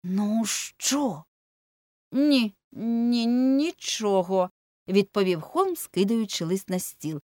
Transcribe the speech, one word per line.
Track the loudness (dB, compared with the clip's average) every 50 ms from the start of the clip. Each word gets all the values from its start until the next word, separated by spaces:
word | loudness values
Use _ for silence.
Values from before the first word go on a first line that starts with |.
| -6
Ну | -2 -2 -2 0 0 0 0 0
що? | -2 -4 -6 -6 -10 _ _ -4 -2 0 0 0 -2 -4 -6 -12 _ _ _ _ _ _ _ _ _ _ _ _ _ _ _ _ _
«Ні, | 0 2 4 4 4 4 2 0 _ _ _ _
ні, | -12 -8 -4 -2 0 0 2 2 2 2 2
нічого», — | 2 2 2 2 2 2 2 0 0 -4 _ -8 -8 -6 -2 0 2 2 2 2 0 0 0 0 -2 _ _ _ _ _ _ _ 2
відповів | 2 2 2 _ _ 0 2 2 0 -2
Холмс, | -4 -4 0 0 0 0 0 -6 -10
кидаючи | -6 0 0 2 2 2 0 -2 -4 -4 -6 -2
лист | -2 -2 -2 -2 -4
на | -6 -4
стіл. | -4 -8 -12 _ -8 -8 -8 -8 _